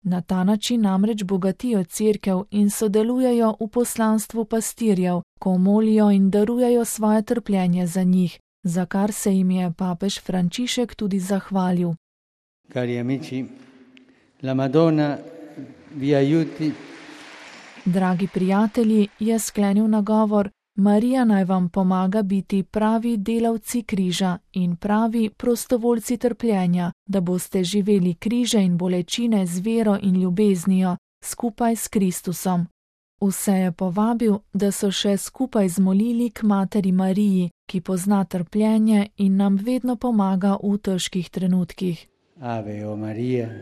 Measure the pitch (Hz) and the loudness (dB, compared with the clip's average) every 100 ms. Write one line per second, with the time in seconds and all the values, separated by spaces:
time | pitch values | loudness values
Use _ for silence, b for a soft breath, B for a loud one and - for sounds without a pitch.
0 | 180 180 - 185 185 214 - 240 208 190 | -2 -4 -2 0 0 0 0 0 2 2
1 | 208 220 190 196 190 185 247 214 175 - | 0 -2 -2 -2 -2 -2 -2 -2 -2 0
2 | 214 208 - 185 - 208 202 - 220 214 | 0 0 -2 -2 -2 0 0 0 0 2
3 | 226 254 254 240 220 220 220 247 240 - | 2 2 2 2 2 0 -4 -2 -2 0
4 | 220 220 - 226 220 226 - - 226 185 | 0 0 -2 -6 -4 -4 -4 -2 0 2
5 | 180 175 - _ 190 185 185 214 220 214 | 0 -2 -6 _ 0 2 4 4 4 4
6 | 208 196 196 208 214 240 240 240 226 - | 4 4 4 2 2 2 2 2 0 -2
7 | 214 214 214 240 226 196 180 175 180 185 | 0 0 0 -4 0 0 2 0 -2 0
8 | 185 185 175 - _ _ 180 170 180 196 | 2 2 0 -4 _ _ -4 -4 -2 -2
9 | 208 214 208 190 185 185 180 170 185 175 | -2 -2 0 2 2 0 -2 -4 -4 -4
10 | 196 - - 185 175 - 247 - 233 - | -6 -6 -4 -2 -2 -2 -4 -4 -4 -4
11 | 208 190 185 196 - 190 185 180 175 165 | -4 -2 -2 -4 -2 -2 0 0 -2 -4
12 | _ _ _ _ _ _ _ 127 123 120 | _ _ _ _ _ _ _ -6 -4 -2
13 | 120 135 - 131 117 - - - - - | -2 -4 -6 -8 -10 -16 -20 -20 -20 -20
14 | _ b b _ 131 131 135 147 165 156 | _ b b _ -4 -2 2 4 4 2
15 | 147 135 - - - - 131 - - 147 | 0 -4 -12 -20 -20 -18 -18 -20 -16 -6
16 | 139 143 139 165 156 - 156 - - - | 2 2 4 2 0 -4 -6 -6 -16 -20
17 | - - - - - - - - 190 185 | -20 -20 -20 -20 -20 -20 -20 -6 -2 0
18 | 185 180 190 185 185 196 220 247 220 214 | 0 0 -2 -2 0 2 2 2 2 2
19 | 202 _ 220 226 - - 202 202 220 214 | 2 _ -2 0 -2 -2 2 2 2 2
20 | 202 220 220 208 202 _ _ - 202 208 | 2 2 2 2 0 _ _ 0 4 4
21 | 247 262 233 196 185 190 180 196 185 185 | 2 2 4 2 2 0 0 0 2 2
22 | 185 214 196 196 - 196 185 214 214 226 | 0 0 0 -2 0 -4 -2 0 0 0
23 | 233 226 196 226 233 226 - 240 220 196 | 0 -2 -2 0 0 -2 -4 -6 -4 -2
24 | 185 175 185 175 _ 190 180 170 208 208 | 0 0 -2 -2 _ -4 -2 -2 -2 0
25 | 226 226 214 _ 240 233 - 247 240 233 | 0 0 -2 _ -2 -2 0 0 2 0
26 | - 240 247 233 233 202 180 175 175 - | -2 -2 -2 -2 0 2 2 0 -2 -8
27 | - 190 175 180 - 190 180 208 196 202 | -4 -2 0 -2 -2 -4 0 -2 2 2
28 | 180 170 220 240 233 220 185 175 185 180 | 2 -2 -4 -2 0 2 2 2 0 -2
29 | 180 - 233 214 180 180 208 226 220 202 | -4 -4 0 0 0 -4 -2 0 2 2
30 | 202 185 185 175 208 185 180 185 185 180 | 2 2 2 2 2 2 2 2 2 -2
31 | _ _ - - 240 - 233 226 - 220 | _ _ -14 -6 -6 -2 -2 -2 -2 0
32 | 190 - - 165 190 175 175 _ _ _ | 0 -2 -8 -4 -2 -2 -2 _ _ _
33 | _ _ 202 - - 190 185 170 185 180 | _ _ -4 -2 0 0 0 -2 -4 0
34 | 220 240 233 202 _ 196 202 - 202 185 | 0 2 0 0 _ -2 -2 0 -2 -2
35 | 202 196 - - 262 220 190 170 185 196 | -2 -2 -4 -6 -2 0 0 2 2 2
36 | 233 233 240 - 214 196 190 214 190 185 | 0 0 -2 -2 0 0 0 0 0 2
37 | 190 190 208 185 175 _ - 185 170 185 | 2 2 2 2 0 _ -8 -6 -4 -4
38 | 190 202 185 180 170 208 220 220 220 208 | 0 0 0 -4 -4 0 2 2 4 2
39 | 202 - 196 190 202 196 220 254 247 247 | 0 0 2 4 2 2 0 -2 -2 -2
40 | 254 220 190 190 202 196 202 202 - 185 | 0 0 2 2 0 0 -2 -2 -2 -4
41 | - 185 165 190 185 185 175 - 185 160 | -4 -6 -6 -4 0 0 -2 -4 -6 -6
42 | - _ _ - 123 113 104 104 107 107 | -12 _ _ -12 -8 -6 -6 -8 -8 -8
43 | 110 107 123 123 113 110 | -8 -6 -2 -2 -4 -12